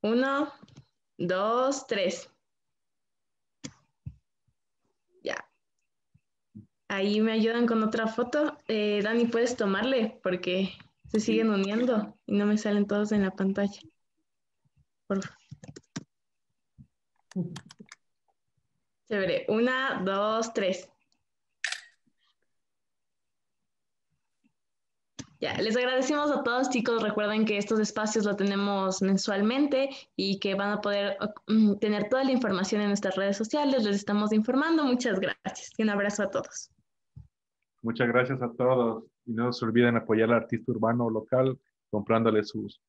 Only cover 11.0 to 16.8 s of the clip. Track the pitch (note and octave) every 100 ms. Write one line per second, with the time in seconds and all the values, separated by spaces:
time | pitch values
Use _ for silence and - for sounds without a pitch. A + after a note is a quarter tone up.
11 | - G#3+ G#3+ A3 A3+ G3+ G3 G#3+ B3+ A3
12 | G#3+ - - G3+ G#3 G#3+ G#3+ G#3 G3+ G#3
13 | G#3 G#3+ F#3+ F#3+ F#3+ G3 G3+ G3+ - _
14 | _ _ _ _ _ _ _ _ _ _
15 | _ G3 - - _ - - - _ -
16 | - _ _ _ _ _ _ _